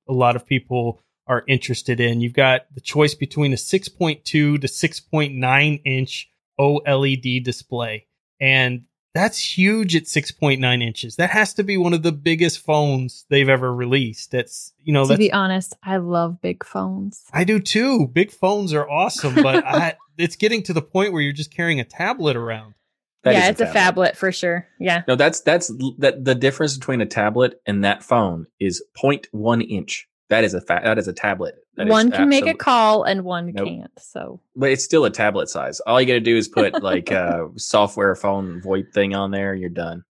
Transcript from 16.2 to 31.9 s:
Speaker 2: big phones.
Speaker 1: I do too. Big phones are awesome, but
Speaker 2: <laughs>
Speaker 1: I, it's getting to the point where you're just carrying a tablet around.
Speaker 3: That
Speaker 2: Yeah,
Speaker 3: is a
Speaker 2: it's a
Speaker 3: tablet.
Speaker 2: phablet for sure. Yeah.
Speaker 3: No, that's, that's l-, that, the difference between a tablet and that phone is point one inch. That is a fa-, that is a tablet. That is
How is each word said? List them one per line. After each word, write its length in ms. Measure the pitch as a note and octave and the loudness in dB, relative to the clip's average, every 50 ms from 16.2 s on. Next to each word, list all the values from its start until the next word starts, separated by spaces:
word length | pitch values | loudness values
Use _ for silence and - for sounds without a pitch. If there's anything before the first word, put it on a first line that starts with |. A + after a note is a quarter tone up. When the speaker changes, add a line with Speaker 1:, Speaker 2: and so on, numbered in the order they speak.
| E3+ E3+ F3 F3 | -2 -2 -4 -6
Speaker 2:
big 240 | - F3+ F3 F3+ - | -6 -8 -8 -8 -10
phones. 600 | - - G3 F#3+ F#3+ F#3+ G3 G3 G3+ - - - _ - | -10 -8 -6 -6 -6 -6 -8 -8 -10 -12 -14 -18 _ -4
Speaker 1:
I 100 | D#3 F3+ | 0 0
do 160 | F#3 A3 G#3 | 2 2 0
too. 480 | G3 - - G#3+ A#3+ C4+ C4+ A3+ D3 | 0 0 0 0 2 2 2 2 0
Big 220 | B2 B2 E3 G#3+ G3+ | 2 2 0 0 0
phones 420 | - - - F#3 G#3 G#3 G3+ F3 D3+ | -2 -2 0 0 0 0 -2 -2 -2
are 140 | D3+ C#3+ | -2 -2
awesome, 460 | D3 C#3+ D#3+ F#3+ A3+ - - - C#3 B2+ | -2 0 0 0 0 -2 -4 -4 0 2
but 300 | D3+ C#3+ C3+ - E4+ - | 4 4 4 4 2 2
Speaker 2:
<laughs> 0 | |
Speaker 1:
I, 300 | - - - F3 E3 D#3 - _ _ _ D#3 | 0 0 0 0 -2 -4 -8 _ _ _ -4
it's 160 | E3+ E3+ - | -4 -4 -2
getting 260 | - G#3 G#3+ A#3 A3 - | -2 0 0 0 -2 -2
to 100 | - F3 | -2 -4
the 100 | D#3+ D3+ | -4 -4
point 300 | - - F#3 G3+ G#3 F3+ | -2 -2 0 0 0 0
where 80 | D#3 D3 | -2 -2
you're 100 | C#3+ C#3+ | -2 -4
just 180 | D3 D3+ - | -6 -10 -10
carrying 280 | - - E3+ E3+ D#3+ C3+ | -6 -4 -2 -2 -2 -2
a 40 | A#2 | -4
tablet 520 | - - - F3 G#3 B3+ C4 E3+ D3+ B2+ | -6 -8 -6 -6 -4 -4 -2 -2 -2 -2
around. 400 | A#2 A#2 A#2 A2+ A2 A2 G#2+ G#2+ _ _ _ _ _ _ _ _ _ - | -2 -4 -6 -8 -10 -12 -18 _ _ _ _ _ _ _ _ _ _ 2
Speaker 3:
That 100 | B2+ A#2+ | 2 4
Speaker 2:
Yeah, 60 | - | 4
Speaker 3:
is 60 | F3+ | 4
a 20 | F#3+ | 2
Speaker 2:
it's 120 | - - | 2 0
a 120 | A#3 E3 - | -2 0 2
Speaker 3:
tablet. 400 | G#3 F#3 F#3 F3 F3+ F#3 E3 - | 2 2 4 4 2 0 0 0
Speaker 2:
phablet 40 | |
for 140 | - F#3 F#3 | -2 -4 -4
sure. 360 | F3+ - F3+ F3 E3+ F3 - _ _ - | -4 -2 -2 -2 -2 -4 -6 _ _ -6
Yeah. 220 | - F#3 E3+ E3+ F3 | -2 -2 -2 0 0
Speaker 3:
No, 80 | - B2+ | 0 2
that's, 260 | B2 C#3+ D3+ D3+ - | 4 4 2 2 2
that's 300 | - D3+ D#3+ F3 - - | 2 2 2 2 0 -4
l-, 240 | A2+ C3 C3 C3+ - | -6 -6 -6 -6 -2
that, 260 | - C#3 C3 - C3+ C3 | 0 2 2 2 2 0
the 120 | C3 B2+ | 0 2
difference 420 | B2 B2+ C3+ C3 - D#3+ D3 C#3 | 2 2 0 0 0 -2 -4 -4
between 240 | C3 - - C3 A#2+ | -6 -4 -4 -2 -2
a 40 | G#2+ | -2
tablet 520 | - - A2+ G#2 G#2+ A2 B2 B2+ B2 - - _ | -2 -2 -2 -2 0 2 2 2 2 0 -4 _
and 180 | - G2+ G2+ G2+ | -4 -2 0 2
that 200 | G2+ G2+ - - | 0 0 -2 0
phone 420 | - B2 A#2+ G#2+ F#2 E2+ E2 D#2+ - _ - | 0 2 2 2 0 -2 -6 -10 -14 _ -4
is 240 | G2 F#2+ E2+ - - - _ | -4 -4 -4 -6 -10 -16 _
point 320 | - - C3+ C#3+ - - - | -2 0 0 0 0 -4 -10
one 300 | - G#2 G#2+ A#2 A#2 A#2 | -10 -2 0 0 2 0
inch. 460 | A2+ - G#2+ F#2+ F2 - - - - _ _ _ _ - | 0 -2 -6 -8 -6 -8 -10 -12 -12 _ _ _ _ 0
That 140 | G#2+ A2+ A2 | 2 2 2
is 100 | G2 F#2 | 2 0
a 60 | F2 | -4
fa-, 200 | - - F2 - - | -2 -2 -2 0 0
that 140 | A2+ A2 A2 | 0 0 0
is 80 | G2 | -2
a 60 | F#2+ F2 | -4 -6
tablet. 420 | - - G#2 F#2+ F2+ F2 E2 - _ _ _ _ | -4 -4 -4 -2 -4 -6 -8 -10 _ _ _ _
That 100 | - G#3+ | -4 2
is 40 | G#3+ | 2